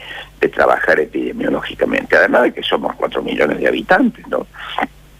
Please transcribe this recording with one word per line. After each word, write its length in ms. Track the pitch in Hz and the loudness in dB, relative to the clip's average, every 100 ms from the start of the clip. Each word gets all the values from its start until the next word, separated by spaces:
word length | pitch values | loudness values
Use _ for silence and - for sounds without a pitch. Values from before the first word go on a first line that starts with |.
| - - - - | -10 -16 -16 -4
de 80 | - | -2
trabajar 520 | - 65 64 - 80 | 2 2 4 2 2
epidemiológicamente, 1160 | 76 - 62 - 67 67 - - - - - - | 0 -2 -4 -4 -2 -2 -4 -4 -2 -2 2 4
además 280 | - - | 4 4
de 80 | - | 2
que 100 | - | 0
somos 320 | - 76 - | -2 -2 -2
cuatro 280 | - - - | -4 -4 -4
millones 360 | - - 73 - | -4 0 0 2
de 80 | - | 0
habitantes, 600 | 60 - 185 247 - - | 0 2 4 4 0 -6
¿no? 180 | - - - - - - - - - | -6 -6 -12 -10 -6 -6 -8 -20 -20